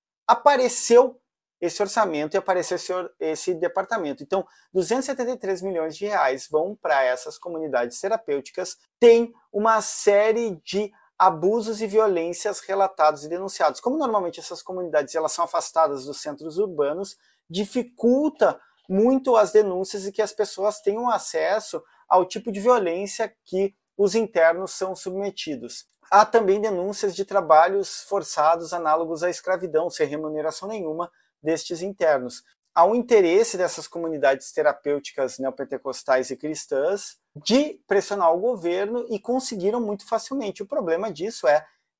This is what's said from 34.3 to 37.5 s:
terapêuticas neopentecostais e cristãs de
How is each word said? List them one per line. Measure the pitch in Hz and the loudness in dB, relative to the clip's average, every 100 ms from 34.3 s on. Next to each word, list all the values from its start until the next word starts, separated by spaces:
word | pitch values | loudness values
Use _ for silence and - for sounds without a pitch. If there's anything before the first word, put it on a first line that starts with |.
| 135 - | 0 -4
terapêuticas | - 151 139 147 143 143 - 131 - | 0 0 0 -2 -4 -4 -4 -6 -4
neopentecostais | 131 131 135 135 135 127 - 131 127 | -6 -6 -8 -8 -8 -10 0 0 0
e | 127 | -6
cristãs | 151 151 - 135 151 196 - - _ - | -8 -8 -6 -2 0 -2 -6 -18 _ -12
de | - | 0